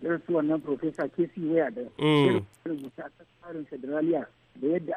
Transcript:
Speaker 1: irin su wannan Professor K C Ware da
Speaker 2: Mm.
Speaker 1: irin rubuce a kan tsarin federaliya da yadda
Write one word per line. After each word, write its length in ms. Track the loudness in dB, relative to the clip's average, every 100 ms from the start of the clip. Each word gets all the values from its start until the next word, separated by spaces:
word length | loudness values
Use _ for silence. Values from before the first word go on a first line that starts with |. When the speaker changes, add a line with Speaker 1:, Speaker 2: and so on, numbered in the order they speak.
Speaker 1:
irin 160 | -4 -2 0
su 60 | 0
wannan 240 | 2 0
Professor 460 | -2 -2 -2 -4 -6
K 180 | -2 -4
C 60 | -2
Ware 300 | 0 2 2
da 120 | -4 -10 0
Speaker 2:
Mm. 280 | 4 6 6
Speaker 1:
irin 160 | 4 -2 _ -8
rubuce 320 | -8 -8 -12
a 80 | -16
kan 180 | _ -20 _
tsarin 240 | -12 -12
federaliya 600 | -10 -10 -4 -2 0 0 -2 _ _ -4
da 80 | 0
yadda 240 | 0 -2